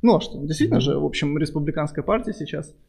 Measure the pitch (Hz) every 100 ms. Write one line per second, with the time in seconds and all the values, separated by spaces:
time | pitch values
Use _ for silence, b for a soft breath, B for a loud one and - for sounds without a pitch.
0 | 233 185 - - 147 156 302 - 135 139
1 | 147 - 147 151 156 156 147 - 151 -
2 | 143 220 226 - 151 151 151 -